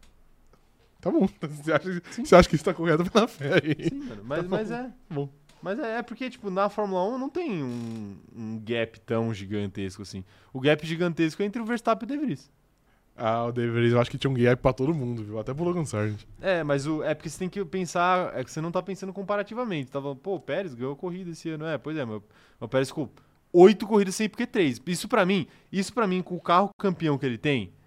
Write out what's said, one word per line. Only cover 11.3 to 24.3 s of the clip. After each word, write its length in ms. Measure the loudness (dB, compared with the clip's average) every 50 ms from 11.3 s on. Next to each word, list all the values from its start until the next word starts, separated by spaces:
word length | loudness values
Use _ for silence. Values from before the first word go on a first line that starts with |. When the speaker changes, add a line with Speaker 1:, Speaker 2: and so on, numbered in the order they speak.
| 0 -2
Speaker 2:
é 20 | -4
entre 140 | -4 -4 -4
o 40 | -4
Verstappen 420 | -4 -4 -2 0 0 0 0 -2 -6
e 40 |
o 40 | -6 -4
De 60 | -2
Vries. 260 | -4 -4 -6 -10 _ _ _ _ _ _ _ _ _ _ _ _ _ _
Speaker 1:
Ah, 280 | -4 0 0 0 0 0
o 80 | -2
De 160 | -2 -2 -2 0
Vries, 220 | 2 2 4 4
eu 80 | 4 4
acho 100 | 2 2
que 80 | 0 -2
tinha 120 | -2 0
um 40 | 2
gap 260 | 4 4 4 4 4
pra 120 | 2 0
todo 200 | 2 2 0 0
mundo, 300 | 0 -2 -2 -4 -6 -6
viu? 160 | -8 -8 -8 -8
Até 160 | -6 -6 -4
pro 80 | -4 -2
Logan 200 | -2 -2 -2 -4
Sargent. 360 | -2 -2 -2 -2 -2 -4 -6 -12 -16 -14 -6
Speaker 2:
É, 240 | -2 0 0 0 2
mas 200 | 0 0 0 0
o, 160 | -2 -2 -2 -2
é 100 | -2 -4
porque 140 | -4 -6 -12
você 100 | -8 -6
tem 100 | -6 -6
que 160 | -4 -6 -6
pensar, 680 | -6 -4 -6 -4 -2 -2 0 2 2 2 2 0 -2 -4
é 60 | -6
que 80 | -8 -8
você 100 | -6 -6
não 120 | -6 -4
tá 100 | -4 -4
pensando 300 | -4 -6 -8 -10 -10 -10
comparativamente. 800 | -10 -8 -6 -4 -2 -4 -4 -6 -6 -6 -6 -4 -4 -6 -6 -6
Tá 100 | -6 -8
falando, 140 | -6 -6 -8 -8
"Pô, 160 | -6 -6 -6
o 60 | -6
Pérez 340 | -6 -6 -4 -4 -6 -6 -8
ganhou 180 | -8 -8 -8
a 40 | -6
corrida 340 | -6 -8 -8 -8 -8 -10 -12
esse 180 | -12 -10 -10 -8
ano." 140 | -8 -6 -6
É, 140 | -6 -6 -6
pois 180 | -6 -6 -6
é, 80 | -4 -4
mas 160 | -6 -6 -8 -10 _ _ -20 _ _ _ -14
o 80 | -8 -2
Pérez 200 | 0 0 0 0
ficou 200 | -2 -6 -8 -8 -8 -16 _ _ _ _ _ _
oito 340 | 8 10 10 10 10 8 0
corridas 300 | 2 4 4 4 2 0
sem 100 | -2 -2
ir 20 | -2